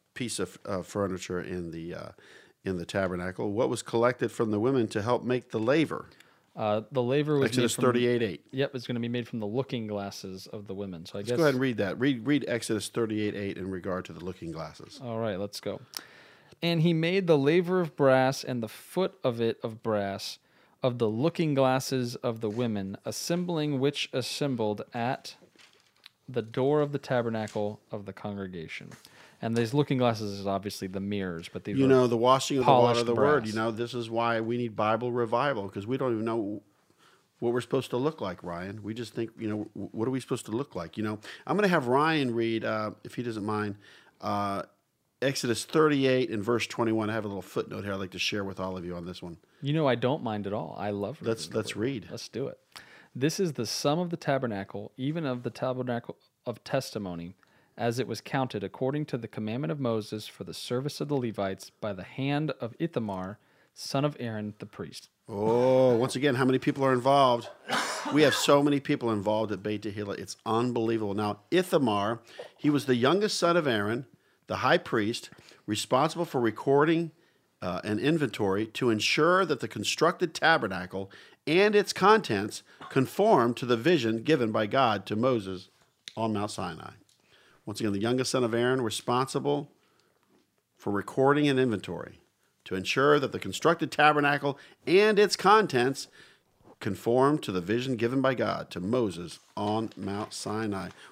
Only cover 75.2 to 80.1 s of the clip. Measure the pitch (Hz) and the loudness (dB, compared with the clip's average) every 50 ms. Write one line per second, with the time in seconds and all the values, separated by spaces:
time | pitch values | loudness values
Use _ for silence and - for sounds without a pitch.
75.2 | - - - - - - - _ - 107 107 - - - 127 127 151 160 - 165 | -8 -14 -20 -20 -20 -20 -20 _ -4 -4 -4 -4 0 2 2 4 4 2 0 -4
76.2 | - - - 131 117 110 110 - - 139 139 143 151 165 165 165 170 156 _ _ | -6 -2 0 2 2 2 0 0 2 4 6 6 6 6 4 2 0 -4 _ _
77.2 | _ _ _ _ _ _ _ - 101 90 87 - - 104 107 - - 147 170 156 | _ _ _ _ _ _ _ -8 -6 -4 -4 -4 -2 -2 -2 2 2 2 2 2
78.2 | 143 107 - - 104 95 95 104 113 110 - - 131 117 110 104 107 - - 160 | 0 -2 -2 -2 0 0 2 0 -2 -4 -4 0 2 2 2 4 2 0 2 4
79.2 | 151 170 185 190 190 156 139 - - - - 113 98 - - - 160 170 | 4 4 4 4 2 2 0 -4 -4 -8 -6 -4 -4 -2 2 4 2 2